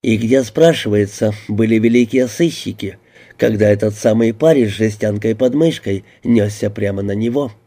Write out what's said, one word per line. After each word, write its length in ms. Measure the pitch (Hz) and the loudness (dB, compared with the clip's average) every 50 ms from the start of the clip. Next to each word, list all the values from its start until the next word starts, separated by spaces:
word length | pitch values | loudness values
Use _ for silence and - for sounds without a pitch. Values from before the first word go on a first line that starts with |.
И 160 | - 131 113 | 0 0 -2
где, 260 | 104 113 113 127 135 127 | 0 0 2 2 0 0
спрашивается, 880 | 110 - - 160 170 156 - - 113 104 104 101 101 - - 117 107 104 104 - | -2 0 4 4 4 4 2 -2 0 0 0 0 0 -2 -4 -2 -2 -2 -6 -8
были 320 | - 107 101 113 110 113 110 | -6 -2 0 2 2 2 2
великие 480 | 110 117 117 123 123 110 135 127 127 | 2 4 4 4 2 2 0 0 0
сыщики, 720 | 120 - - 170 165 - - - 101 101 - - 98 92 _ _ _ _ - - - - | -2 -2 -2 -2 -2 -2 -6 -12 -12 -10 -10 -12 -12 -12 _ _ _ _ -20 -20 -20 -6
когда 320 | - 123 120 110 101 107 104 | -2 -2 0 2 2 2 2
этот 260 | 104 104 110 107 104 | 2 2 0 -4 -4
самый 380 | - - 120 107 113 117 113 113 | 0 0 0 2 2 2 0 0
Парри 320 | 110 151 160 160 139 117 | 2 2 4 4 4 2
с 60 | 104 | 0
жестянкой 640 | 98 95 110 110 104 - - 107 104 104 104 113 113 | 0 -2 -2 -2 -2 -2 -4 -4 -4 -2 -2 -4 -2
под 180 | 113 127 127 123 | 0 0 0 2
мышкой 500 | 147 160 165 151 - - - 98 95 - _ _ _ _ | 2 0 0 0 -2 -6 -6 -6 -6 -6 _ _ _ _
нёсся 460 | 123 120 113 101 104 104 - - 104 | 2 2 2 2 0 -4 -4 -6 -6
прямо 320 | 104 - 101 98 98 98 | -4 -4 -4 -4 -4 -4
на 120 | 98 101 101 | -4 -4 -4
него? 380 | 104 110 120 120 139 143 120 104 _ _ | -2 -4 -2 -2 -4 -6 -6 -10 _ _